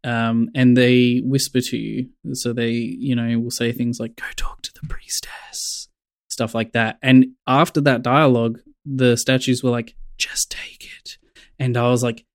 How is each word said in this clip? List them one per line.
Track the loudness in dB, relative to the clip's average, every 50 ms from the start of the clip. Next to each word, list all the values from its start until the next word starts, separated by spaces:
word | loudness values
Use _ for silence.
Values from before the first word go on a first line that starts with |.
| -4
um, | -4 -2 -2 0 0 0 0 0 -2 0
and | 4 4 6 6
they | 6 6 6 6 6 4 4 2 0 0
whisper | 0 0 0 -2 0 -2 -2
to | -2 -2 -6
you. | -6 -6 -6 -6 -8 -8 -10 _ _ _ -10 -8
So | -6 -6 -6 -4
they, | -2 -2 -2
you | -2 -4 -4 -6 -8 -6 -4 -2 -2
know, | -2 0 0 -2 -2
will | -2 -4
say | -4 -4 -4 -4
things | -2 -2 -4 -4 -4 -4
like, | -8 -10 -10
"Go | -12 -14 -12 -6
talk | -4 -4 -6 -6 -8 -16
to | -16 _
the | -14 -10
priestess," | -10 -10 -10 -8 -8 -8 -8 -8 -10 -16 -18 -18 -16 -12 -10 -10 -8 -10 -10 -14 _ _ _ _ _ _ _ _ _
stuff | -6 -6 -6 -4 -2
like | -4 -4 -2 _
that. | -2 -2 -2 -4 _ 2
And | 6 6 6 6 4 0 _ _
after | 0 2 2 2 2 0 0
that | 2 2 2 2 0
dialogue, | 2 2 4 4 4 4 2 0 -2 -4 -6 _ -20 _ _ _
the | -8 -2 2 2 2 2
statues | 2 0 0 0 0 2 0 -2 0 0
were | -2
like, | -2 -2 -4 -8 _ -18 -18 -18 -8
"Just | -8 -8 -6 -4 -6 -6 _
take | -8 -14 -14 -16 -16 -20 -20
it." | -20 -20 -20 _ -20 -20 _ _ _ _ -20 -20 _ _ _
And | -2 -2 0
I | 2 2 2
was | 2 2 2
like | -2 -4 -6 _ _ _